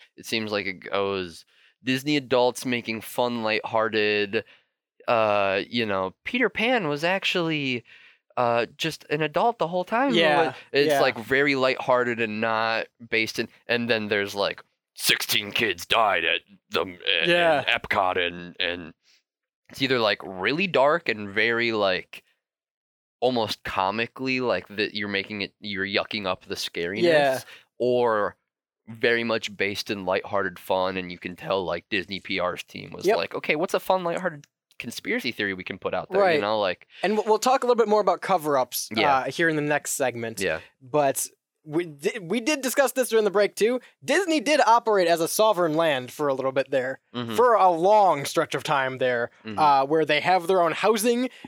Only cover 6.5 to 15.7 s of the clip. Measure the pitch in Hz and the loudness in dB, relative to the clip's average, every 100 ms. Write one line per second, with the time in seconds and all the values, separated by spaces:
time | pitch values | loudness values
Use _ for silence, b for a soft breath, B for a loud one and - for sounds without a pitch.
6.5 | - 226 254 165 147 165 190 - 190 165 | 0 0 0 0 -2 -2 -2 -2 -2 0
7.5 | 151 139 120 b b b b b - 120 | -2 -2 -4 b b b b b -2 0
8.5 | 117 113 - 160 - - 151 151 170 226 | 2 0 -4 -6 -6 -6 -2 0 0 0
9.5 | 226 160 180 180 226 277 175 165 147 160 | 0 -2 -2 -2 -2 2 2 4 4 0
10.5 | - - 131 147 139 135 120 110 135 147 | -2 -4 0 2 4 2 0 0 2 2
11.5 | 139 131 127 - 127 120 117 113 107 113 | 2 2 0 2 2 2 -2 -4 -2 -2
12.5 | 110 113 113 80 _ 117 113 110 - 113 | 0 0 -2 -4 _ -4 -2 -2 -4 -6
13.5 | b b 120 120 113 104 107 101 101 92 | b b -2 0 0 0 -2 -2 -2 -4
14.5 | 85 - _ _ - - 117 - 113 104 | -4 -14 _ _ -6 0 0 0 -2 -2
15.5 | - 113 | -2 -2